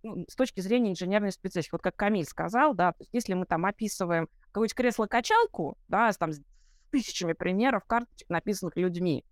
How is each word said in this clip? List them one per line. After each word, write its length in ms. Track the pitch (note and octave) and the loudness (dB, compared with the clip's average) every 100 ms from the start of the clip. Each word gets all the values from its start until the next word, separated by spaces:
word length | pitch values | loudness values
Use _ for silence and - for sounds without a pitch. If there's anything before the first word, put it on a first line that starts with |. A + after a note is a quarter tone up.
ну, 220 | A3+ F#3+ E3+ | -12 -10 -6
с 60 | - | 0
точки 260 | B3+ - | 0 0
зрения 300 | F#3 A#3+ A3+ | 0 2 2
инженерной 400 | F3 F3+ G3+ G#3 | 0 0 0 0
специфики. 400 | - F#3+ F3 D#3 | -4 -6 -4 -4
Вот 80 | E3 | -4
как 140 | F#3 - | -4 0
Камиль 300 | G3+ G#3 D3+ | 0 0 -2
сказал, 480 | - E3 A3+ D4+ | -4 -2 2 2
да, 180 | G3+ F3 | 4 2
то 100 | - | 0
есть 120 | - | -4
если 200 | A#3+ A3+ | -4 -2
мы 120 | F#3 F#3 | -2 0
там 200 | E3 F3+ | 0 0
описываем 640 | G#3 G#3+ - F3+ E3+ D#3+ _ _ | -2 -4 -2 0 0 -2 _ _
какое-нибудь 240 | G3+ A3+ - | -2 -2 0
кресло-качалку, 1000 | B3 A3+ G#3+ A#3 A#3 A4 A#4 - D#3 - - | 0 0 0 0 2 4 2 0 -6 -8 -2
да, 240 | G3+ A#3 | 2 2
с, 60 | G3 | 2
там, 140 | E3 | -2
с 100 | D3+ - - _ _ _ | -4 -12 -20 _ _ _
тысячами 420 | C#4 A3 - F3 | -2 -2 -2 -2
примеров 520 | D#3+ F3+ F#3 B3+ A3+ - | -2 0 2 2 0 0
карточек, 440 | A#3 A#3+ - - | -2 -2 -10 -6
написанных 460 | E3+ - G3 F3+ - | -4 -2 -4 -4 -2
людьми, 480 | F3+ F3 F3+ C#3 - | -2 0 0 0 -2